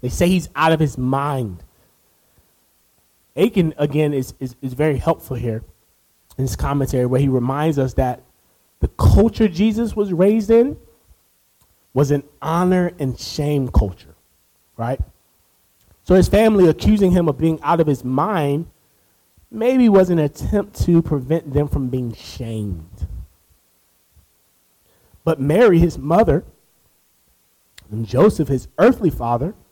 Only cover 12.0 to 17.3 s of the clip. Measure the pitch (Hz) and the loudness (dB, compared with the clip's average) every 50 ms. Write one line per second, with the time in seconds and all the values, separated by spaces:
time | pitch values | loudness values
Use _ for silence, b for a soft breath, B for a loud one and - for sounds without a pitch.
12 | 147 131 143 143 139 - _ _ - 147 160 170 185 180 185 185 180 175 175 180 | 0 2 0 -2 -2 -8 _ _ -6 -4 -2 0 0 2 2 2 0 -2 -4 -6
13 | 151 131 127 - - - - - 147 147 147 143 135 123 - - 113 98 90 - | -6 -6 -6 -8 -12 -14 -8 -6 -4 -2 -2 -2 -2 0 0 0 0 0 -4 -12
14 | - - - _ _ _ _ _ _ _ _ _ _ _ _ - 113 117 131 135 | -20 -20 -20 _ _ _ _ _ _ _ _ _ _ _ _ -10 -6 -6 -6 -6
15 | - - _ _ _ _ _ _ _ _ _ _ _ _ _ _ _ _ _ _ | -8 -12 _ _ _ _ _ _ _ _ _ _ _ _ _ _ _ _ _ _
16 | _ - 185 190 175 - - 202 220 220 220 202 185 165 151 - - - 214 208 | _ 2 4 4 4 4 4 4 4 4 4 6 4 4 4 2 2 0 2 4
17 | 202 185 175 180 170 160 | 2 2 2 2 2 0